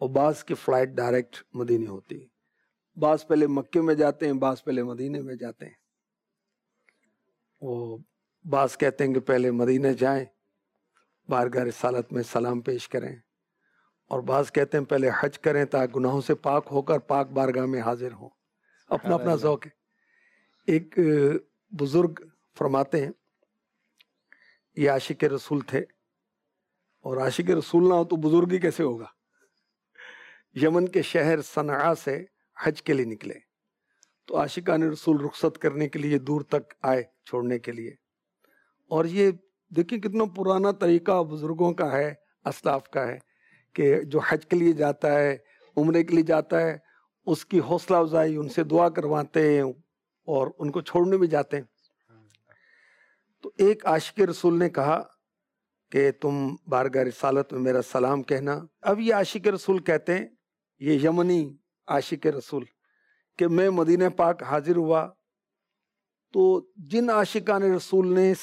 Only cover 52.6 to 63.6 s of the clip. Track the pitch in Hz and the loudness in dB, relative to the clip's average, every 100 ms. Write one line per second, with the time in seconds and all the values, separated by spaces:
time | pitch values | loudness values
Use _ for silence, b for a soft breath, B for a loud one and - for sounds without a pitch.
52.6 | b b b b b b b _ - - | b b b b b b b _ -10 2
53.6 | 196 208 185 160 - - 185 165 175 170 | 2 2 0 0 0 0 0 2 2 4
54.6 | 170 143 139 165 - _ _ _ _ _ | 2 0 0 0 -4 _ _ _ _ _
55.6 | _ _ _ 139 139 131 147 143 135 143 | _ _ _ 2 2 2 -2 -2 -4 -6
56.6 | - 127 131 131 127 - 139 135 139 131 | -4 -2 0 0 -2 -2 0 0 -2 -2
57.6 | 127 127 120 131 127 139 127 135 143 147 | 0 0 0 0 0 0 -2 -4 -4 -6
58.6 | 170 _ - 202 226 208 190 214 202 196 | -10 _ -2 0 0 0 0 -2 -2 0
59.6 | - 185 165 151 175 185 226 _ _ _ | 0 0 0 0 0 -4 -4 _ _ _
60.6 | _ - 143 143 156 170 180 175 143 143 | _ -8 0 2 2 2 2 0 -2 -8
61.6 | _ _ - 143 - 147 156 143 - 139 | _ _ -4 -4 -2 -4 -2 -2 -6 -10
62.6 | - _ _ _ _ _ _ - 170 170 | -10 _ _ _ _ _ _ -2 2 2